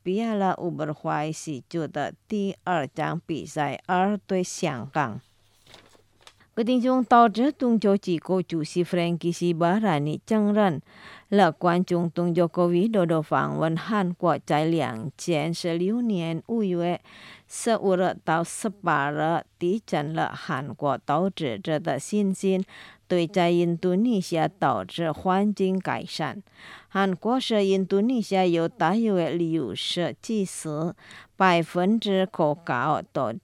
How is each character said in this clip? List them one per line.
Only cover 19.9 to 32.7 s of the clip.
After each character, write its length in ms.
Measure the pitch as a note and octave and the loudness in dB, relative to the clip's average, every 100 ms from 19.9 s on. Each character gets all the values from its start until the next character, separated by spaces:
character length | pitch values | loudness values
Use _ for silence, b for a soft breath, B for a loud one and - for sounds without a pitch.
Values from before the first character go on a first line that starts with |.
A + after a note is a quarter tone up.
| E3+ D3 | -4 -2
了 200 | D#3+ D#3 | -2 -4
韩 400 | - - C#3 C#3 | -4 -6 -6 -6
国， 240 | - D3 B2 | -6 -4 -2
导 320 | - D3 F#3+ | -2 0 0
致 300 | - D3+ G#2 | -2 -6 -4
者 180 | E3+ D3+ | -4 -4
的 220 | E3 C3+ | -2 -6
信 340 | - G#3 G3 | -2 0 0
心， 300 | F#3+ G3 F#3 G3 B B B - | 0 0 0 -2 B B B -2
对 220 | F3+ E3+ | 0 0
在 220 | F#3 E3+ | 2 2
印 280 | F3 F3 E3+ | 4 2 0
度 160 | F#3 | 0
尼 280 | F3+ A#3+ G#3+ | 2 2 0
西 160 | F3 E3 | 0 0
亚 100 | D#3 | -2
导 380 | - D3 A#2 F#2 | 0 0 0 -2
致 260 | - E3 | -4 -4
环 420 | D3+ F#3+ F#3 G#3 | -2 0 2 2
境 240 | G3 F#3+ F#3+ | 0 0 0
改 280 | E3+ B2 - | -2 -4 -6
善。 360 | - D3+ G3 - B B B B | -6 -6 -8 -16 B B B B
韩 260 | F#3+ G3 | -2 0
国 240 | F#3 G#3+ B3+ | 0 -2 -2
是 280 | - A3 G3 | 0 2 2
印 200 | F#3+ F#3+ | 2 2
度 140 | G3 | 2
尼 220 | A3 C4 | 2 0
西 140 | G3+ F#3+ | 0 2
亚 100 | F#3 | 2
有 200 | E3+ E3 | 2 0
大 300 | - D#3+ G#3 | 0 0 2
约 360 | A3+ F#3+ D#3+ | 2 2 0
六 440 | E3 E3 D#3+ B2+ G2+ | 0 -2 -2 -2 -6
十 400 | - F3+ E3 - | -6 -4 -4 -6
至 240 | - A3 F#3+ - D#3 D3+ E3 - B B B - | -4 -4 -4 -6 -8 -4 -4 -8 B B B 2
百 240 | F#3+ E3+ | 4 4
分 380 | E3 F3+ F#3 A3+ | 2 0 2 2
之 260 | G#3+ F#3+ F#3 | 2 0 0
可 300 | - D#3 D3 | 0 0 0
靠 460 | - | -4